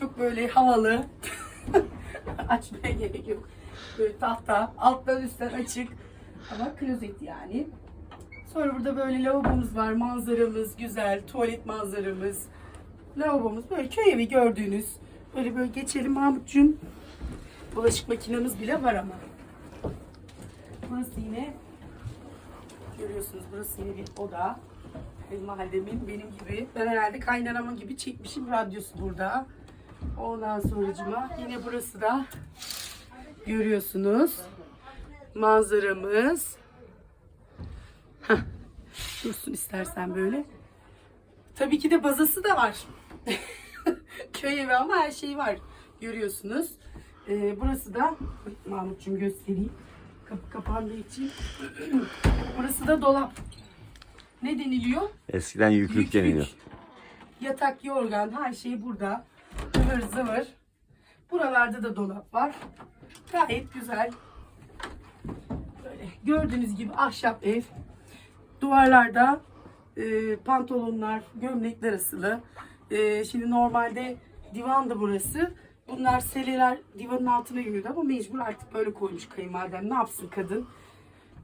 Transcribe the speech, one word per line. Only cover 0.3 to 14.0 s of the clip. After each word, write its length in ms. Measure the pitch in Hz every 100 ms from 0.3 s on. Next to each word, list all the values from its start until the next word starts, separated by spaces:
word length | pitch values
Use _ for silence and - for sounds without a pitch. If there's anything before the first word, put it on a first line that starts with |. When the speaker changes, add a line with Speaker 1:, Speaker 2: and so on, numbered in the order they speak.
| 226 240
Speaker 1:
havalı. 560 | 269 254 233 220 233 269 - - - - - -
<laughs> 760 | 381 - - - - - - -
Açmaya 420 | 240 - - -
gerek 360 | 220 208 202 220
yok. 200 | 208 - - - - - -
Böyle 200 | 214 208
tahta. 540 | 233 226 - 208 226 -
Alttan 440 | 247 262 - 262
üstten 300 | 247 - 240
açık. 360 | 247 - 247 233 - - - - - -
Ama 200 | 208 269
klozet 480 | - 269 233 202 196
yani. 440 | - 160 185 226 - - - - - - - - -
Sonra 240 | 320 285 262
burada 200 | 254 269
böyle 280 | 262 262
lavabomuz 520 | 262 277 277 247 226 220
var. 160 | 220
Manzaramız 840 | 226 240 247 226 233 226 220 214 -
güzel. 460 | 233 208 202 196 -
Tuvalet 400 | 262 233 233 214
manzaramız. 800 | 214 196 202 196 190 196 190 - - - - - - - 285
Lavabomuz 520 | 302 285 226 220 240
böyle 180 | 349 254
köy 240 | -